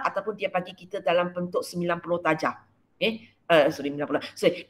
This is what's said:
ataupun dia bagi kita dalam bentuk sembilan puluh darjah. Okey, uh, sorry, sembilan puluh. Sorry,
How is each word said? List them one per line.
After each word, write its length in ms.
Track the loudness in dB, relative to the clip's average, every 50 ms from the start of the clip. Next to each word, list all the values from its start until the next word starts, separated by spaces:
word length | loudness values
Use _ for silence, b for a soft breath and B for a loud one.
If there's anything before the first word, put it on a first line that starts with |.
| 0
ataupun 320 | -2 -2 -4 -4 -6 -4 -4
dia 80 | -4
bagi 240 | -2 -2 -2 -4 -4
kita 320 | -10 -16 -14 -10 -8 -4 0
dalam 320 | 2 2 2 2 0 -2
bentuk 320 | -4 -4 -4 -2 -4 -4
sembilan 320 | -4 -4 -4 -2 -2 -2 -2
puluh 240 | -2 -2 -2 0 2
darjah. 320 | 2 2 2 0 -2 -4 -4 -12 _ _ _ _ _ _
Okey, 320 | -2 0 0 0 -2 -8 -18 _ _ _ 4
uh, 160 | 6 6 6
sorry, 240 | 6 2 0 -4 -4
sembilan 160 | -4 -4 -2
puluh. 160 | -2 -2 -2 -4 -6
Sorry, 320 | -2 2 2 2 2 2 10 12